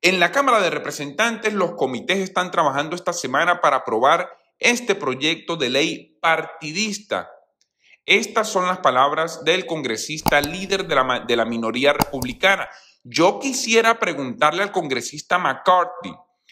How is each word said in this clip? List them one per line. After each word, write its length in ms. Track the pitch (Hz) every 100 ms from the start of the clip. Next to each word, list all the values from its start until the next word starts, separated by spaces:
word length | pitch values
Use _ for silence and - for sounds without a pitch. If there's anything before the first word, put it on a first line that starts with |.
En 200 | 170 185
la 100 | 175
Cámara 300 | 262 277 233
de 80 | 180
Representantes, 840 | 151 - - 147 139 233 226 214
los 200 | 208 180
comités 460 | - 131 123 104 190
están 320 | 185 175 180
trabajando 440 | 180 151 135 156 175
esta 160 | -
semana 480 | 170 131 139 170 175
para 180 | 160 131
aprobar 520 | - 113 131 170 175 - _ _
este 360 | 214 240 240 196
proyecto 600 | 135 127 151 165 - 165
de 120 | 123
ley 460 | 131 165 - - _
partidista. 1080 | 165 160 - - 151 160 214 202 - 95 87 - _ _ _ _ _ - -
Estas 400 | 196 226 - 214
son 160 | 190 180
las 140 | 180
palabras 640 | 143 127 139 151 165 -
del 240 | 143 185 185
congresista 760 | 165 127 110 - 156 - 147
líder 460 | 143 180 190 196 180
de 80 | 147
la 80 |
ma-, 160 | 127 123
de 160 | 113 117
la 100 | 113
minoría 480 | 117 113 117 139
republicana. 760 | 147 - 135 127 123 190 190 135 - _ _
Yo 340 | 127 120 170 214
quisiera 600 | 277 247 233 226 226 226
preguntarle 640 | 202 151 131 110 151 170
al 80 | 202
congresista 680 | 196 160 127 - 151 - 180
McCarthy, 760 | 165 131 - 180 175 - - - _ _ _